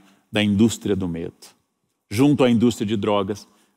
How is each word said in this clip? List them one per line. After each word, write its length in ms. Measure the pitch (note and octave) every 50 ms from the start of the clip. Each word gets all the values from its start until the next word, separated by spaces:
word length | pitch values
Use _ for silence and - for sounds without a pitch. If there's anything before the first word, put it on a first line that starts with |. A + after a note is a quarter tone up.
| _ _ _ _ _ _
da 120 | - G#2 G#2+
indústria 540 | G#2 G2+ G2 A#2 A2+ - - - G2+ G2+
do 120 | F#2+ F#2+ F2
medo. 260 | E2 E2 E2+ F2 - _ - - _ _ _ _ _ _ _ _ _ _ _ -
Junto 340 | G2+ A2 C#3 D3 C#3+ - C3+
à 60 | B2
indústria 360 | A#2+ G#2+ A#2 A#2+ A2+ - A#2
de 100 | G2+ A2+
drogas, 500 | G2+ G2+ G#2 G#2 G2+ G2 G2 G#2 - - _ _ _ _ _ _